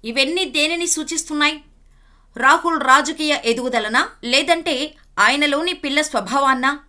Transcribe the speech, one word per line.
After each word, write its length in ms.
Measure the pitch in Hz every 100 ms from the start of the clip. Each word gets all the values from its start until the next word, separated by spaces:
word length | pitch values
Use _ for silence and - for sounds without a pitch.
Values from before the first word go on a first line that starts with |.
ఇవన్నీ 400 | 220 233 269 349 370 294
దేనిని 320 | 302 339 349
సూచిస్తున్నాయి? 600 | - 302 330 - 302 294 311 - _ _ _ _ _ _ -
రాహుల్ 440 | 262 320 339 320 262
రాజకీయ 420 | 262 285 294 302 285 233
ఎదుగుదలనా, 520 | 233 247 247 214 233 339 - 233
లేదంటే 420 | 262 311 339 330 262 302 - _ - 208
ఆయనలోని 500 | 277 294 277 349 359
పిల్ల 160 | 285 277 302
స్వభావాన్నా? 600 | 240 190 262 277 262 262 294